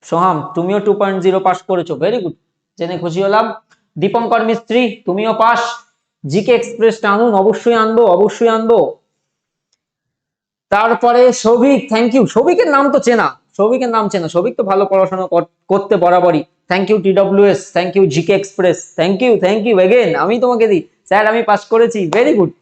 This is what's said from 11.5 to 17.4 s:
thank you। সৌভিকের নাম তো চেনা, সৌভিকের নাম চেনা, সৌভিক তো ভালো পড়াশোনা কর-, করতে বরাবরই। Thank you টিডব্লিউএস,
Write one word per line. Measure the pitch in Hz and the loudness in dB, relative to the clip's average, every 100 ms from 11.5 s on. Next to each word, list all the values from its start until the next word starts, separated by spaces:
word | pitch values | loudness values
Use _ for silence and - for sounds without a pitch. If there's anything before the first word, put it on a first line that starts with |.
| 233 262 269 - | 2 2 2 0
thank | 220 240 247 | -2 0 2
you। | 196 | 2
সৌভিকের | - 285 359 349 | 2 0 2 2
নাম | 277 277 | 2 2
তো | 262 | 0
চেনা, | - 233 156 - _ - | 0 0 0 -4 _ -2
সৌভিকের | 208 254 254 | 0 0 -2
নাম | 226 208 | -2 -2
চেনা, | 196 160 | -4 -4
সৌভিক | 170 196 - | -2 -4 -4
তো | |
ভালো | 202 190 202 | -2 0 0
পড়াশোনা | 196 185 185 185 | 0 0 -2 -2
কর-, | 170 160 _ _ | -2 -2 _ _
করতে | 202 196 208 | -4 0 0
বরাবরই। | 175 180 175 160 - _ _ | 2 2 2 0 -4 _ _
Thank | 185 190 | -4 0
you | 214 | 0
টিডব্লিউএস, | 185 196 190 196 | 2 0 2 4